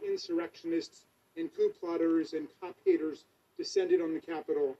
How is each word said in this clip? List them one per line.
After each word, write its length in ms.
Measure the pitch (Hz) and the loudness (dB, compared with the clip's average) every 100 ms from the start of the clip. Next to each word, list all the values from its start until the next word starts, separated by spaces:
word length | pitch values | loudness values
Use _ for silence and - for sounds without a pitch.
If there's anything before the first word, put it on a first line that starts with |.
insurrectionists 1000 | 415 392 - 339 330 - - 165 - - _ _ _ 165 | -4 -4 -2 -4 -4 -8 -4 -4 -4 -12 _ _ _ -8
and 180 | 170 | -6
coup 180 | - 208 - | 0 0 0
plotters 520 | 175 170 165 165 151 | -4 0 2 2 0
and 160 | 156 147 - | -4 -8 -10
cop 140 | 180 - | -14 0
haters 400 | 196 165 156 143 - _ _ - | 2 4 2 -6 -14 _ _ -10
descended 460 | - 196 180 180 | -2 0 4 4
on 100 | 165 | 2
the 80 | 160 | -4
Capitol 560 | - 165 - 147 143 131 | -4 -6 -2 0 0 -2